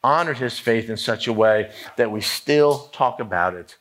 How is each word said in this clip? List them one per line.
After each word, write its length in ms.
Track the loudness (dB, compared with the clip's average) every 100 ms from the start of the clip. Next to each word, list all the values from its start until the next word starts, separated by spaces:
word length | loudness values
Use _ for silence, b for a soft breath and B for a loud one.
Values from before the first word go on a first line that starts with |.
honored 360 | 2 2 0 -4
his 180 | -6 -4
faith 320 | 0 0 -2
in 80 | -6
such 300 | -4 -4 -2
a 40 |
way 400 | 2 4 4 0 B B -2
that 120 | -2
we 100 | -2
still 680 | -6 -6 0 4 4 2 -4
talk 260 | -2 -2 0
about 340 | -4 0 -2
it 240 | -4 -16 -20